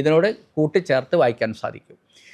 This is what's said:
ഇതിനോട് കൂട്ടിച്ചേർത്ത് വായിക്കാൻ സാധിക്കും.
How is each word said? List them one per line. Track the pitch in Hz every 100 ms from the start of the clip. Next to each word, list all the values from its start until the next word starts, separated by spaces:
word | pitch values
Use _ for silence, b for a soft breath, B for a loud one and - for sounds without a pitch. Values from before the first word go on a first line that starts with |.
ഇതിനോട് | 151 160 202 - _ -
കൂട്ടിച്ചേർത്ത് | 151 190 175 131 127 -
വായിക്കാൻ | 127 110 110 110
സാധിക്കും. | 120 - - - _ b b